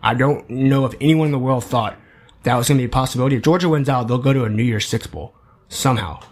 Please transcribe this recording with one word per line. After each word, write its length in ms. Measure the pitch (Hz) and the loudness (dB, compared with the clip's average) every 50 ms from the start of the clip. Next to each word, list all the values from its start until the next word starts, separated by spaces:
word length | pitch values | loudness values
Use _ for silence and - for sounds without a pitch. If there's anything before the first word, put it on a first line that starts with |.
| - | -4
I 120 | 110 120 | -2 0
don't 340 | 123 131 139 147 - - - | 2 2 0 0 -2 -4 -10
know 360 | 117 131 135 135 135 139 135 | -4 0 2 2 2 2 0
if 80 | 127 - - | -2 -4 0
anyone 260 | 135 151 160 156 156 | 2 2 4 4 2
in 60 | 151 139 | 0 0
the 60 | 131 | -2
world 240 | 123 131 135 123 117 | 0 0 -2 -2 -2
thought 340 | - - 120 110 101 - - - _ _ - - _ _ _ _ | -2 -2 -2 -2 -2 -8 -12 -20 _ _ -20 -20 _ _ _ _
that 140 | 123 120 | 0 0
was 100 | 123 120 - | 0 2 2
gonna 100 | 147 135 | 2 2
be 60 | 123 | 2
a 20 | 120 | 0
possibility. 480 | - 135 131 131 - 123 123 135 139 | 0 -2 -2 -2 -2 0 0 0 0
If 60 | 120 - | 2 2
Georgia 260 | 151 165 180 175 175 | 2 2 4 2 2
wins 200 | 156 147 139 135 | 0 0 2 0
out, 200 | 135 127 120 113 | 0 0 0 0
they'll 100 | 120 127 | -2 0
go 140 | 123 135 135 | 2 2 2
to 120 | 135 120 | 2 0
a 40 | 110 | 0
New 140 | 104 107 117 | 0 0 0
Year's 220 | 123 113 104 - | 0 0 -2 -2
Six 200 | - - 113 - | -2 -4 -4 -6
Bowl. 280 | - - 78 76 - - _ _ _ _ _ _ _ | -6 -12 -14 -14 -14 -18 _ _ _ _ _ _ _
Somehow. 520 | - - - - 127 107 101 85 - - - - | -10 -2 0 0 0 0 -2 -6 -10 -14 -16 -12